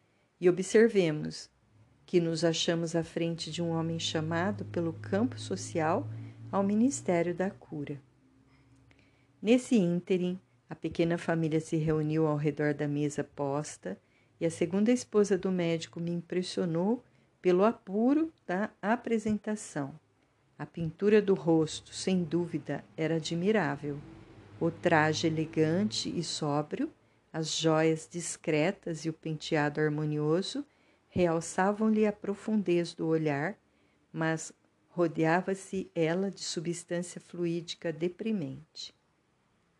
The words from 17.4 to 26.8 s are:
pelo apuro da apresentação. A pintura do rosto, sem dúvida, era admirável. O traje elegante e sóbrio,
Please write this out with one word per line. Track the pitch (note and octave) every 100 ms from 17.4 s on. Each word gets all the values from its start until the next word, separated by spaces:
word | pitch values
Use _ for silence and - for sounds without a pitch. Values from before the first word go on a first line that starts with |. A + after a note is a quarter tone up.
pelo | F3+ F3+
apuro | G#3+ A3+ - G3 B3 D4 D#4+ - -
da | F#3 G#3+ -
apresentação. | G3+ A#3+ A#3+ A3+ A3 G#3 - G#3+ - D3+ C#3 D#3 _ _ _ _ _ -
A | D3+
pintura | - E3 D#3+ G3+ G#3+
do | G3+
rosto, | F#3 D#3 D#3+ D#3 - -
sem | - - F#3
dúvida, | E3 E3 E3+ D#3+ - C#3+ - -
era | D#3 E3
admirável. | D#3 E3+ F#3 G#3+ D3+ C#3+ D3 C#3+ - - - - - -
O | E3
traje | E3 F3 D#3+ D#3 D#3 E3
elegante | D#3+ D#3 - D#3 E3+ G#3+ - -
e | -
sóbrio, | D#3+ - D3+ D3 D3 G3